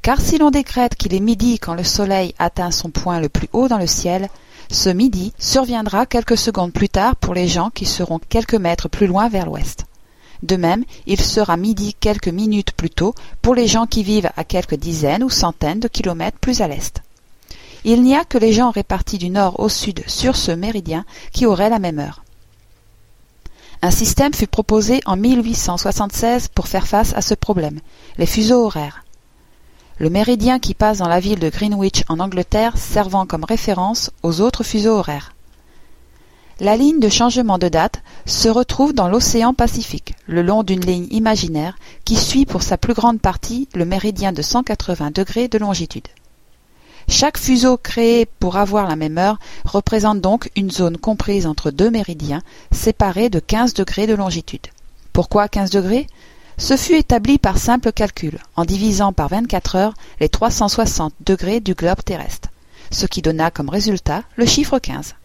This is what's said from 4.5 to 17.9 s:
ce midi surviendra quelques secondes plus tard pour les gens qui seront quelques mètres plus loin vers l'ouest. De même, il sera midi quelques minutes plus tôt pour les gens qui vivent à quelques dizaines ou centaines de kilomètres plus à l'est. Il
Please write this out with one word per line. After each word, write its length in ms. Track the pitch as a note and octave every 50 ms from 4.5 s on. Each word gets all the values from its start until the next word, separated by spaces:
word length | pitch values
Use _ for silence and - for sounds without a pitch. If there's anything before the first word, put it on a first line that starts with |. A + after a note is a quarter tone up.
| - - - -
ce 180 | - - - F#3+
midi 440 | F3+ F3+ A#3+ C4+ G#3 F3+ F3+ G#3 -
surviendra 680 | - - - - C4 C4 A#3+ A#3+ A3+ A3 G#3 G3 G3+ B3
quelques 320 | - - A#3+ A3+ - A#3
secondes 340 | A3 - A#3 G3+ G3 F3+ F3
plus 180 | - - G3+ -
tard 260 | - G3 G3 A#3+ C4
pour 160 | - - G3 F3
les 140 | F3+ F3+
gens 220 | F3 E3 F3 E3+ A3+
qui 160 | A#3 - G#3
seront 340 | - - - F3+ - E3 E3 - -
quelques 260 | - A#3 A3 - -
mètres 320 | A3 F#3 E3+ E3+ - -
plus 200 | D#3+ - - G#3
loin 220 | F#3 F3+ G3 G#3+ A#3+
vers 160 | G#3+ F#3+ F3
l'ouest. 400 | D#3+ D3+ D3+ - - - - - - - - - _ - _ - - - -
De 140 | - - F#3+
même, 300 | F#3+ E3+ E3 F3+ G#3+ B3+ - - - -
il 160 | - G3 F#3
sera 340 | - - - A3 G#3+ - E3+
midi 380 | E3+ F#3 G#3+ A3+ G3 G3+ G#3 -
quelques 360 | - - G#3+ G#3 G#3 - F3+
minutes 420 | E3 F#3 G#3+ G#3+ G#3 G#3 F#3+ -
plus 180 | - - E3 E3
tôt 240 | - - E3+ G#3 B3+ - - - - - -
pour 100 | A3+ B3+
les 140 | B3 A#3+
gens 180 | G#3+ F#3+ A3+ A#3
qui 160 | A3+ - A3+
vivent 300 | G3+ F#3+ G#3+ G#3+ F3+ - -
à 60 | - E3
quelques 300 | - - F3+ F3+ - D#3
dizaines 500 | C#3 C#3 E3 E3+ D#3 D3+ C#3 D3+ G3+ B3+
ou 60 | C4
centaines 520 | - - F3 E3+ D#3+ - - D3 E3 A3
de 60 | -
kilomètres 520 | - - - - F#3+ E3+ E3 D#3+ F#3 - -
plus 220 | - B3+ B3 -
à 60 | G#3
l'est. 360 | D#3+ C#3 D3 - - - - - - - _ _ _ - _ _ - - - - - - - -
Il 180 | A3